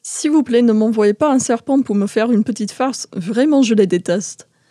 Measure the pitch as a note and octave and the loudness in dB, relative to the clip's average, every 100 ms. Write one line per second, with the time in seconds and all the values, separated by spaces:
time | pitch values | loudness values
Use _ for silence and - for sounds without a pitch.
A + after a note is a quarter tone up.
0 | - - D#4 D#4 B3+ A#3 A#3+ G#3+ G#3+ A3 | -16 -6 0 0 2 2 2 2 0 2
1 | G#3 G#3 D4+ C4+ - A#3 - C4+ - G3+ | 0 2 2 0 0 -4 0 -2 0 -2
2 | G3+ A3+ A3+ G#3+ A3 G#3+ G#3 - C4 - | -2 -2 0 0 0 -4 -6 -4 -4 -6
3 | - - F3 A3 D4 C#4 A#3 G#3+ F#3+ F3 | -10 -10 -6 0 2 2 2 2 2 0
4 | F3+ F3+ - - - _ _ | -2 -4 -4 -16 -20 _ _